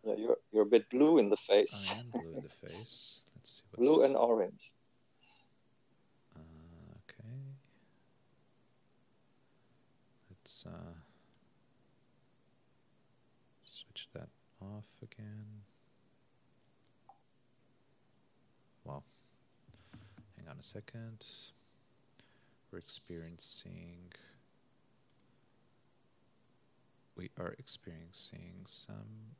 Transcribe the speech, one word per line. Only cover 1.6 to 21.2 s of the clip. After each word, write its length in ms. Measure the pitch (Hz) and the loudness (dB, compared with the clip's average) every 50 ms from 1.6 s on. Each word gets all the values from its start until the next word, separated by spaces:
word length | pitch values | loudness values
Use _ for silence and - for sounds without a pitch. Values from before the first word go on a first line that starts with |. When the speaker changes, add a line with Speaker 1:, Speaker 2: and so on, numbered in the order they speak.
| - - - - - - | 8 6 2 2 2 2
Speaker 2:
I 60 | - 113 | 0 0
am 100 | 123 120 113 120 | -6 -6 -6 -6
blue 120 | - 82 80 | -6 -4 -8
in 60 | - | -10
the 260 | - - - - - - | -10 -10 -16 -16 -14 -12
face. 520 | 82 98 117 - - - - - - - - - _ | -10 -10 -12 -12 -12 -10 -10 -10 -12 -14 -16 -20 _
Let's 140 | - - - | -20 -20 -20
see 120 | - - - - | -20 -20 -20 -14
Speaker 1:
<laughs> 80 | - | 2
Blue 220 | - 120 143 156 - | 4 6 8 10 10
Speaker 2:
what's 60 | 135 | 8
Speaker 1:
and 100 | 135 135 | 8 8
orange. 560 | - 117 120 117 113 92 - - - - - _ _ _ _ _ _ _ _ _ _ - - - - - _ _ _ _ _ _ _ _ _ _ _ _ _ _ _ _ _ - | 6 6 6 6 6 4 0 -2 -12 -20 -20 _ _ _ _ _ _ _ _ _ _ -20 -20 -20 -20 -20 _ _ _ _ _ _ _ _ _ _ _ _ _ _ _ _ _ -20
Speaker 2:
Uh, 40 | 80 80 80 80 78 80 85 82 82 82 - - - - - | -20 -20 -20 -20 -20 -20 -20 -20 -20 -20 -20 -20 -20 -20 -20
okay. 240 | - - 107 110 123 135 135 135 139 135 - _ _ - - _ _ _ _ _ _ _ _ _ _ _ _ _ _ _ _ _ _ _ _ _ _ _ _ _ _ _ _ _ _ _ _ _ _ _ _ _ _ _ _ _ _ _ _ _ _ _ _ - | -18 -16 -14 -12 -12 -10 -10 -12 -14 -16 -20 _ _ -20 -20 _ _ _ _ _ _ _ _ _ _ _ _ _ _ _ _ _ _ _ _ _ _ _ _ _ _ _ _ _ _ _ _ _ _ _ _ _ _ _ _ _ _ _ _ _ _ _ _ -20
Let's, 340 | 92 _ _ - - - - | -20 _ _ -18 -16 -14 -12
uh, 280 | 87 87 85 85 85 85 82 80 - - - _ - - - - - _ - _ _ _ _ - - _ _ _ _ _ _ _ _ _ _ _ _ _ _ _ _ _ _ _ _ _ _ _ _ _ _ _ _ _ _ _ _ _ _ - | -12 -12 -12 -12 -14 -14 -16 -20 -20 -20 -20 _ -20 -20 -20 -20 -20 _ -20 _ _ _ _ -20 -20 _ _ _ _ _ _ _ _ _ _ _ _ _ _ _ _ _ _ _ _ _ _ _ _ _ _ _ _ _ _ _ _ _ _ -20
switch 440 | - - - - - - - - _ - | -16 -16 -16 -16 -14 -14 -14 -14 _ -12
that 140 | 85 80 - _ _ _ _ _ _ | -14 -14 -14 _ _ _ _ _ _
off 240 | 95 98 104 107 107 - - - | -14 -12 -12 -12 -14 -18 -18 -18
again. 440 | 113 107 - - 107 104 104 107 107 107 107 104 101 - _ _ _ _ _ _ _ _ _ _ _ _ _ _ _ _ _ _ - _ _ _ _ _ _ _ _ - - _ _ _ _ _ _ _ _ _ _ _ _ _ _ _ _ _ _ _ _ _ _ _ _ _ _ _ _ _ _ _ _ _ _ | -18 -18 -14 -14 -12 -12 -12 -12 -12 -14 -16 -18 -20 -20 _ _ _ _ _ _ _ _ _ _ _ _ _ _ _ _ _ _ -20 _ _ _ _ _ _ _ _ -20 -20 _ _ _ _ _ _ _ _ _ _ _ _ _ _ _ _ _ _ _ _ _ _ _ _ _ _ _ _ _ _ _ _ _ _
Well, 200 | - 71 69 - - - - _ _ _ _ _ _ _ _ _ - - - - - - - - - - - - - - | -12 -12 -12 -12 -16 -20 -20 _ _ _ _ _ _ _ _ _ -20 -20 -20 -20 -20 -20 -20 -20 -20 -20 -20 -20 -20 -20
hang 120 | - - 80 | -20 -18 -16
on 80 | 67 - | -16 -14
a 40 | |
second. 600 | - - - 107 - - - 117 113 113 110 110 | -14 -12 -12 -12 -14 -12 -14 -12 -12 -12 -14 -16